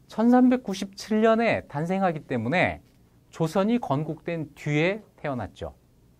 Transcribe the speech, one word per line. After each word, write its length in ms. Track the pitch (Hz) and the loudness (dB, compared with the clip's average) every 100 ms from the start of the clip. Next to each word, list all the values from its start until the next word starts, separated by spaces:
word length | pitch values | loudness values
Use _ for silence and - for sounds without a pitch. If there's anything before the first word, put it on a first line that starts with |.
| _ | _
천삼백구십칠 1160 | - 233 247 254 247 - 190 196 - - 214 | 0 4 6 6 4 -2 -6 -8 -12 -4 2
년에 400 | 226 226 233 160 - | 4 4 2 0 -4
탄생하기 540 | 139 165 190 190 156 | -6 -4 0 0 -2
때문에 640 | - 127 113 170 127 78 - _ _ _ _ | -4 -4 -2 0 0 -2 -12 _ _ _ _
조선이 480 | - 160 196 202 240 | -4 -2 0 0 0
건국된 720 | - 135 156 156 - 170 151 | 0 -4 -4 -8 -8 -8 -8
뒤에 480 | - - 147 165 208 - _ | -10 -4 0 0 -2 -8 _
태어났죠. 580 | 151 127 95 - 80 - _ _ _ _ | -8 -8 -8 -10 -14 -14 _ _ _ _